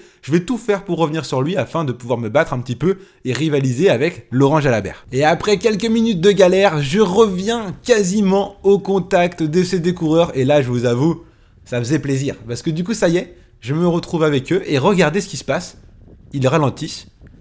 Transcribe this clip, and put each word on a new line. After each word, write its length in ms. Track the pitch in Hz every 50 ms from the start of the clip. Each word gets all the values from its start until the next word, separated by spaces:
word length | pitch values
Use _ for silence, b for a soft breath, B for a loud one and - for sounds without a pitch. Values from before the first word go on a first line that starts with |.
| B B B B
Je 100 | B 127
vais 80 | 156 180
tout 180 | 180 - 254 -
faire 280 | - - 202 190 196
pour 140 | - 190 156
revenir 260 | 165 147 156 160 135
sur 160 | - 147 127
lui 160 | 135 156 190 185
afin 260 | 113 - - 165 165
de 80 | 131
pouvoir 260 | 120 127 - 120 123 117
me 120 | 113 107
battre 240 | 110 147 160 - 139
un 60 | 123
petit 180 | 117 - 120 -
peu 220 | 147 185 196 190 B B B B B
et 80 | 127 120
rivaliser 560 | 127 160 156 147 139 139 131 120 123 185 196
avec 380 | 135 113 147 175 175 - - -
Laurent 300 | 117 131 139 139 156 156
Jalabert. 440 | 139 139 117 107 95 82 - - - -
Et 140 | 127 131 151
après 320 | 151 170 156 - 214 208 185
quelques 280 | 208 226 220 175 226
minutes 360 | 226 220 233 226 233 208 165
de 100 | 170 208
galère, 500 | 196 190 190 180 185 190 196 196 160 147
je 200 | 143 131 156 214
reviens 760 | 220 180 180 214 226 202 185 180 190 220 233 240 214 180 - - -
quasiment 720 | - 240 214 202 175 196 220 202 185 190 202 196 202 - - -
au 160 | 196 202 196
contact 640 | 196 190 196 190 180 190 196 175 175 180 180 - 160
de 200 | 151 151 185 180
ces 160 | 180 190 180
deux 120 | 160 180
coureurs. 400 | 175 - 165 151 156 165 170 160 -
Et 120 | 135 127
là, 160 | 135 147 151
je 80 | 135 123
vous 160 | 123 120 117
avoue, 380 | 123 120 123 147 170 156 - B B B B B B B B B
ça 140 | - 123 120
faisait 200 | 117 117 156 147
plaisir. 360 | 131 139 135 131 143 131 95 - 110 113
Parce 140 | 120 120
que 80 | - 170
du 160 | 156 165 175
coup, 80 | 233 220
ça 160 | 220 208 175
y 80 | 170 180
est, 180 | - - B B B B B B
je 140 | - 117 147
me 120 | 160 180
retrouve 380 | 175 165 170 - - 175 156 160
avec 300 | 156 143 131 131 - 165
eux 100 | 190 190
et 120 | - 151 131
regardez 420 | 135 196 208 175 165 151 156 202
ce 80 | 196 -
qui 80 | -
se 80 | - -
passe. 340 | - 139 175 - - - - - - - - - - - - - -
Ils 160 | - 139 131 127
ralentissent, 600 | 147 160 147 123 107 - 151 151 - - - - - _ - - - -